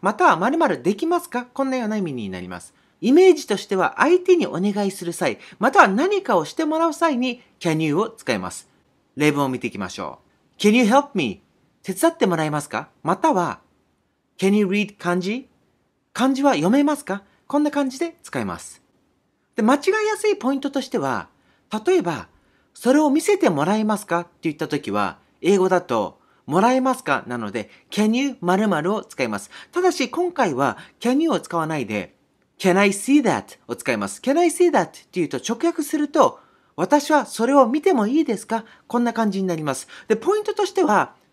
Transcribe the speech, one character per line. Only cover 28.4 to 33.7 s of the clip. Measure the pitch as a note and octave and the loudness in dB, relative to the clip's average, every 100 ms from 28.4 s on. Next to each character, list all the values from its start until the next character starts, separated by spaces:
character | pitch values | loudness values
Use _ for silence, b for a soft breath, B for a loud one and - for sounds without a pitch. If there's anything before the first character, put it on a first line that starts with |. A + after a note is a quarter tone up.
〇 | F3 F#3+ G#3+ | 0 2 2
〇」 | D#3 F3 | 0 0
を | G#3+ | -4
使 | - - | -6 -6
い | A#2 | -4
ま | G2+ | -4
す。 | - B B | -10 B B
た | F4 | 0
だ | F4+ | 0
し、 | - C4 | 0 -2
今 | E4 F4+ | -2 -2
回 | D#4+ G3 | 0 -2
は、 | B2+ C3+ B B _ | 0 -2 B B _
「Can | A#3 C#4 | -2 0
you」 | D#4+ | 2
を | F#3 | 0
使 | - E3+ | -2 -4
わ | D#3 | -2
な | D#3 | -4
い | G#2+ | -4
で、 | G#2 E2+ _ _ _ _ - | -6 -8 _ _ _ _ -2
「Can | F#3+ F#3 | 2 4
I | G3+ | 2
see | G3+ B3+ C#4+ | 0 2 2
that？」 | A3+ A2+ - - | 2 0 -4 -16
を | - | -12